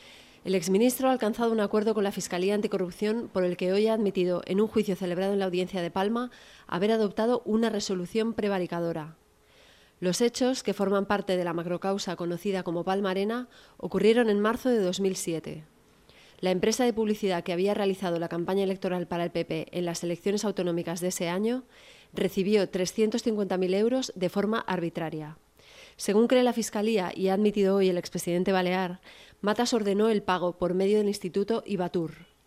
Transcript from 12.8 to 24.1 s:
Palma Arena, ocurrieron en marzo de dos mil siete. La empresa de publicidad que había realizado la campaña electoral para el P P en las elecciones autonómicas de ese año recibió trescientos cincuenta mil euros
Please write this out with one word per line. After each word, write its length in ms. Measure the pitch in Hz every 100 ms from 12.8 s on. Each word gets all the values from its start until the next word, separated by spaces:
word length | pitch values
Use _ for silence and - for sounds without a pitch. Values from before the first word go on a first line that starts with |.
Palma 240 | 170 190 202
Arena, 400 | 185 202 233 247 - - -
ocurrieron 500 | 175 190 208 226 226
en 100 | 208
marzo 300 | 208 240 262
de 120 | 240
dos 200 | 180 185
mil 160 | 196 185
siete. 480 | - 160 156 156 156 _ _ _ - - - -
La 100 | 185
empresa 340 | 185 208 220
de 80 | 247
publicidad 500 | 220 220 208 202 175
que 120 | 170
había 180 | 175 196
realizado 460 | 208 196 190 185 170
la 100 | 170
campaña 360 | 170 170 190
electoral 420 | 196 190 190 180 175
para 180 | 175
el 60 | 170
P 160 | 170 165
P 220 | 160 147
en 160 | 180 175
las 180 | 170
elecciones 400 | 170 170 202 202
autonómicas 560 | 214 202 180 170 170 165
de 80 | 180
ese 220 | - 170
año 320 | 180 214 254 247 - - - -
recibió 560 | - 185 196 190 214 185
trescientos 540 | 185 180 - 214 233
cincuenta 340 | 240 214 196 185
mil 160 | 185
euros 400 | 190 226 262 254